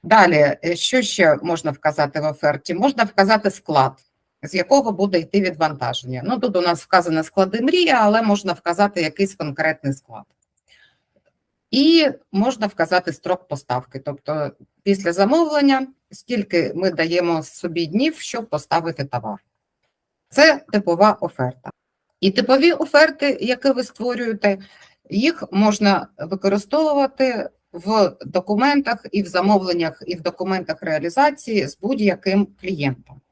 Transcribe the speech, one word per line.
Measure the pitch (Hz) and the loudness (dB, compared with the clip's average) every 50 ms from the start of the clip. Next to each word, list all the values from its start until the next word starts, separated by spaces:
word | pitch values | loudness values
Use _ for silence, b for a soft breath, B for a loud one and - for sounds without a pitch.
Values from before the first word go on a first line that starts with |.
Далі, | - 170 220 220 190 175 165 151 147 139 - - - | 2 4 6 6 6 6 6 4 4 4 2 -2 -4
е, | 165 175 | -4 -4
що | 165 - - - 254 | -2 -4 0 0 0
ще | 233 196 - - 185 208 196 147 | 0 0 0 4 4 4 4 2
можна | 151 170 170 165 - 156 | 0 -4 -4 -4 -4 -6
вказати | 139 - - 151 143 165 147 139 - 156 | -8 -2 -2 -2 0 0 -2 -2 -2 -4
в | 147 | -4
оферті? | 156 143 - - 147 147 143 _ - 175 | -4 -6 0 0 0 0 -2 _ -8 -4
Можна | 180 220 277 277 - 220 | 0 0 0 2 0 -4
вказати | 202 - - 196 196 220 214 214 202 | -2 2 0 2 4 4 2 2 -2
склад, | 185 - - - 156 139 131 135 - _ _ _ _ _ _ _ _ _ | -4 -4 -6 0 2 2 2 2 0 _ _ _ _ _ _ _ _ _
з | - 143 - | -14 -6 -4
якого | 180 180 - 262 277 226 226 | -4 0 2 2 2 2 0
буде | 196 170 196 202 185 175 | -2 -2 -2 0 0 -2
йти | 165 - - 202 | -2 0 0 0
відвантаження. | 190 185 165 151 165 156 151 135 127 120 123 - - 123 127 127 127 | 0 0 -2 -2 -2 -2 -2 -4 -6 -6 -6 -6 -10 -10 -10 -8 -4
Ну, | 185 247 240 | -4 -4 -4
тут | 254 247 196 | -4 -2 -2
у | 185 | 0
нас | 175 175 175 165 | 0 0 -2 -2
вказано | - - - 185 170 175 160 160 156 | -2 0 2 2 2 2 -2 -2 -4
склади | - _ - 190 190 196 233 | -2 _ 0 0 0 0 -2
«Мрія», | 247 277 339 359 359 320 277 240 | 0 0 2 2 2 2 2 4
але | 214 208 208 226 | 4 4 2 2
можна | 226 214 202 202 - 185 | 2 0 0 0 -2 -6
вказати | 170 - _ 170 170 180 202 202 202 180 | -6 -4 _ -6 0 0 0 0 0 -2
якийсь | 165 156 - - 196 190 - | -4 -4 -2 -2 -2 -2 -2
конкретний | _ 160 151 139 - 156 160 156 - - 139 | _ -8 -8 -4 -2 -2 -2 -2 -2 -4 -6
склад. | 135 - _ _ 117 107 104 _ _ _ - _ _ _ b b b b b b b b b b _ _ _ _ _ _ _ _ _ _ _ _ | -6 -6 _ _ -20 -20 -20 _ _ _ -20 _ _ _ b b b b b b b b b b _ _ _ _ _ _ _ _ _ _ _ _
І | - 254 285 320 330 330 311 269 - - _ _ | 0 4 4 6 6 6 4 2 0 -4 _ _
можна | - 196 208 247 254 214 214 | -2 0 0 0 0 -2 -6
вказати | 202 - - 165 - 180 180 180 170 | -6 -2 -2 -2 0 0 -2 0 -2
строк | 143 - - - 180 180 _ _ | -8 -8 -4 -4 -4 -4 _ _
поставки, | 147 135 - _ 123 127 - _ - 135 | -10 -10 -6 _ -4 -4 -4 _ -16 -10
тобто | 131 147 139 - _ - 156 156 147 - - _ - _ _ _ | -10 -10 -10 -10 _ -6 -4 -4 -4 -6 -8 _ -20 _ _ _
після | _ 202 196 190 196 175 | _ 0 0 0 0 -2
замовлення, | 170 185 196 214 277 330 339 302 302 294 285 277 269 262 269 262 _ _ _ _ | 0 2 2 4 4 2 2 2 2 2 2 4 2 2 -2 -6 _ _ _ _
скільки | - - - - 247 226 202 - - 170 156 - - | -14 -14 -8 -6 -4 -4 -4 0 0 0 0 0 -4
ми | 170 185 190 | -2 -2 -2
даємо | 170 156 165 165 170 180 175 170 170 160 | 0 0 -2 0 0 0 0 0 -2 -2
собі | - - - - - 170 160 170 170 | -4 -4 -6 -4 -6 -6 -4 -4 -6
днів, | 151 160 214 269 320 311 - | -2 -2 0 0 0 -2 -4
щоб | - - - 240 220 - | -12 -10 -8 -10 -8 -6
поставити | - 151 - - 156 165 160 165 165 - 139 | -6 -8 -4 -2 -4 -2 -2 -4 -6 -6 -8
товар. | 139 - 120 113 110 101 - _ _ _ _ _ _ _ _ _ _ _ _ _ _ _ _ _ _ | -6 -6 -8 -8 -8 -12 -12 _ _ _ _ _ _ _ _ _ _ _ _ _ _ _ _ _ _
Це | - 262 294 320 294 285 - - | 2 4 6 4 4 2 -4 -4
типова | - 208 196 180 170 170 202 214 208 - | -4 -2 0 0 2 4 4 4 4 0
оферта. | - - - - 131 127 127 _ _ 139 - _ _ _ _ _ _ _ _ _ | -6 -10 -6 -4 -6 -6 -6 _ _ -20 -20 _ _ _ _ _ _ _ _ _
І | - 190 | -2 0
типові | 190 - 233 247 262 269 294 339 | 0 0 2 4 4 4 4 4
оферти, | 339 - 320 - - 294 311 311 302 - 285 285 262 - | 2 2 -4 2 6 6 6 6 2 -2 -2 -2 -2 -2
які | - 233 247 247 - 277 | -2 -4 -4 0 0 0
ви | 262 240 254 | 0 0 -4
створюєте, | - - - 226 247 240 226 240 226 220 202 - 202 196 190 196 B B B B B B B _ _ | -6 -8 -6 -6 -4 -4 -4 -4 -6 -6 -2 0 0 0 0 -6 B B B B B B B _ _
їх | 160 202 247 311 330 - - - | -2 0 0 0 0 -2 -10 -4
можна | - 196 214 214 208 202 208 202 196 180 - - _ - | 0 2 2 2 2 2 2 2 2 2 -2 -8 _ -14
використовувати | 147 165 185 190 - 196 196 208 196 - - 302 320 311 294 277 277 269 - _ 269 262 240 214 - - _ _ _ _ | -10 -8 -8 -2 0 0 0 0 -2 0 0 0 2 2 2 2 0 0 0 _ 0 0 0 -4 -8 -10 _ _ _ _
в | - 170 170 196 220 220 196 175 - _ - | -18 -10 -4 -2 2 2 2 2 0 _ -18
документах | 139 - 180 185 - 208 208 254 285 285 285 277 233 233 226 _ - | -6 -4 -4 -2 -2 0 2 2 2 2 2 0 0 -4 -6 _ -6
і | - 208 | -4 -4
в | 196 | -4
замовленнях, | 175 - 214 180 196 214 196 190 180 175 170 165 160 156 _ - | -2 -2 0 2 4 4 4 2 0 -2 -2 -2 -4 -6 _ -10
і | - 175 | -10 -10
в | 170 | -6
документах | 156 175 170 - - 196 190 185 180 - 208 - | -6 -8 -6 -6 -4 -4 -4 -4 -4 -6 -10 -8
реалізації | - - - - 147 170 170 269 285 302 285 - - - 226 202 143 - | -6 -6 -4 -4 -4 -4 0 2 2 2 2 -2 -6 -2 -2 -2 -2 -2
з | - _ | -8 _
будь-яким | - 214 277 254 208 196 175 - - 190 190 202 202 - _ _ | -6 -6 -4 0 0 0 0 0 -2 0 0 0 0 -2 _ _
клієнтом. | - 185 190 151 143 139 127 - - _ - - _ _ | -10 -8 -6 -4 -4 -4 -4 -6 -14 _ -20 -20 _ _